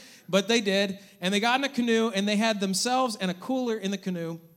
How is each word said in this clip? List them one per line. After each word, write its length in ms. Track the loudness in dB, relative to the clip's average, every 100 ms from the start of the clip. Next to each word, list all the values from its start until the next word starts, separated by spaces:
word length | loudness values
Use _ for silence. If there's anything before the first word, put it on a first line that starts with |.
| -20 -20 0
but 200 | 0 4
they 140 | 2
did. 360 | 2 2 0 -4 -16 -6
And 120 | -2
they 80 | 2
got 200 | 2 2
in 40 |
a 60 | 0
canoe, 400 | 0 2 2 2 0
and 120 | 0
they 100 | 2
had 220 | 2 0
themselves 560 | -2 0 0 0 0 -2
and 120 | -4
a 60 | -4
cooler 420 | -4 -2 -2 -4
in 140 | -4
the 80 | -6
canoe 400 | -6 -6 -6 -10 -16